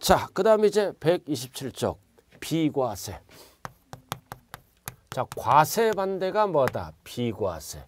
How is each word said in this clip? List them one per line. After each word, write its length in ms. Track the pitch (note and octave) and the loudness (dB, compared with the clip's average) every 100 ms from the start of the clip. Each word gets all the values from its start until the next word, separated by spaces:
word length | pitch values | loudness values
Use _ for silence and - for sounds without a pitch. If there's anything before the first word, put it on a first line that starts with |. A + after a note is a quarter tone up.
자, 280 | - D#3+ - | 2 2 2
그 100 | - | 0
다음에 260 | G#3 G#3+ G#3+ | 4 6 4
이제 240 | G3+ F#3+ - | 2 0 0
백이십칠 720 | D3+ F3 - C3+ B2+ - C3+ | 0 0 -2 -8 -8 -10 -10
쪽 280 | - G#2+ D#2+ _ _ _ - | -2 -2 -2 _ _ _ -14
비과세. 800 | - D#3+ D3+ C#3 B2 G#2 - - _ - - _ - _ _ - - - - - _ - _ _ - - - | -4 0 0 0 -2 -4 -12 -14 _ -20 -20 _ -20 _ _ -20 -12 -12 -12 -20 _ -20 _ _ -20 -20 -10
자, 140 | - A#2 - | -6 -6 -4
과세 560 | A2+ C#3 D#3 G#3+ A3+ | 4 6 6 2 0
반대가 540 | G3 F#3+ F#3+ F#3 G3+ G#3 | 0 -2 -2 -2 0 2
뭐다? 460 | D#3 B2+ G#2+ E2 - | 2 2 0 -10 -14
비과세. 800 | - - A#2+ G#2 G2 D#2+ - D2+ | -14 -4 -4 -2 -4 -6 -12 -16